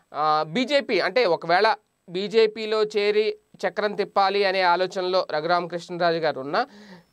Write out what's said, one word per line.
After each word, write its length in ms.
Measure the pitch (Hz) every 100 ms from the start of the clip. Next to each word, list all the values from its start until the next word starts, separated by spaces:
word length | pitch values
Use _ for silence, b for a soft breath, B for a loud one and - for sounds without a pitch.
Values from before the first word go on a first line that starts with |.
| b -
ఆ, 300 | 156 151 156
బీజేపీ 520 | 160 247 285 247 208
అంటే 240 | 165 190 233
ఒకవేళ 500 | 160 170 175 214 202 _ _ -
బీజేపీలో 720 | 180 202 220 220 220 220 214
చేరి 540 | 214 214 208 208 214 208 _ - 190
చక్రం 280 | 175 208 202
తిప్పాలి 500 | 190 - 196 196 196
అనే 180 | 190
ఆలోచనలో 640 | 185 175 185 190 180 185 -
రఘురామకృష్ణరాజు 840 | 151 156 175 175 175 170 180 175 165
గారు 240 | 156 139
ఉన్నా 260 | 135 175 269 B B 185 B